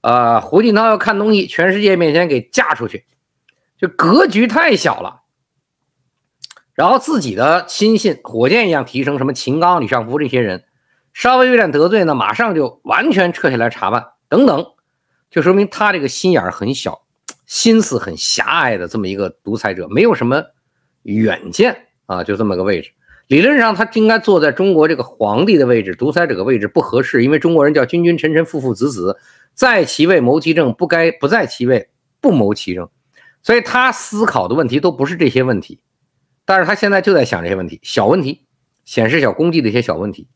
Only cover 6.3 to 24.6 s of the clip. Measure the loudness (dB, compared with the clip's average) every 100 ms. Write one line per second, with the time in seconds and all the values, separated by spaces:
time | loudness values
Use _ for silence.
6.3 | _ -18 -18 _ -2 2 2 0 -4 -4
7.3 | -2 0 0 -2 -2 2 2 0 -4 -8
8.3 | -2 2 2 2 0 -2 -4 -4 -2 -4
9.3 | -4 -4 0 2 2 0 -4 -2 -4 -2
10.3 | -2 -2 -4 _ _ _ _ _ -4 0
11.3 | 4 4 4 2 2 2 2 2 0 -2
12.3 | 0 -2 0 -2 -6 -4 0 2 2 0
13.3 | 0 -2 0 -2 -2 -4 -4 -6 _ _
14.3 | 2 2 2 -4 _ _ _ _ _ _
15.3 | -2 2 2 0 0 -2 0 -4 -2 0
16.3 | 0 0 -6 -6 -6 -8 -10 _ _ -20
17.3 | -20 _ -2 2 4 2 -4 -6 -8 -6
18.3 | -4 -2 0 0 -2 -4 -6 -6 -4 -6
19.3 | -6 -8 -6 -4 -6 -4 2 2 2 0
20.3 | -2 -4 _ _ _ _ _ -6 -2 0
21.3 | -2 -8 0 0 0 _ _ _ -8 -4
22.3 | -2 -2 -2 -2 -2 -6 _ _ -20 _
23.3 | 2 4 4 2 0 -2 2 2 2 2
24.3 | 2 2 0